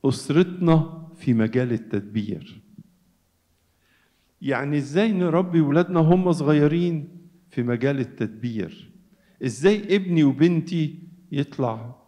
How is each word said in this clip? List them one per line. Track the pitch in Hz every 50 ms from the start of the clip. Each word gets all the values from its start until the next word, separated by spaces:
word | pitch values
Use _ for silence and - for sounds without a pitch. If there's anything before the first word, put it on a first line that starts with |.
| -
اسرتنا | 135 127 - - - 151 165 185 180 - - 180 165 160 160 151 - - - - - -
في | - - - 123
مجال | 113 110 110 113 127 127 123
التدبير، | 117 110 110 - - 104 98 104 104 110 101 104 92 80 - - - - _ _ _ - - _ _ _ _ _ _ _ _ _ _ _ _ _ _ _ _ _ _ _ _ _ _ _ _ _ _ _ _ _ _ _
يعني | - 135 135 120 139 143 147 147
ازاي | 139 131 143 185 214 226
نربي | 214 180 180 170 160 170 190 180 170 165
ولادنا | 156 139 143 165 175 175 185 170
هم | 160 156 175 185 185 180
صغيرين | 165 147 147 143 151 147 147 147 156 170 175 175 165 156 139 - - - - - _ _ _ _
في | - -
مجال | 120 120 120 113 123 139 143 135
التدبير، | 123 - - - 117 104 107 110 117 120 113 110 92 82 - - - - _ - _ _ _ _ _ _ _ _ 135
ازاي | 131 107 110 143 190 214 208 208 208 190
ابني | 208 190 180 170 160 147
وبنتي | 139 131 127 156 175 175 160 160 - 185 165 156 147 - - - - - - _ _
يطلع | - 143 143 - - - 135 120 110 110 113 117 123 _ _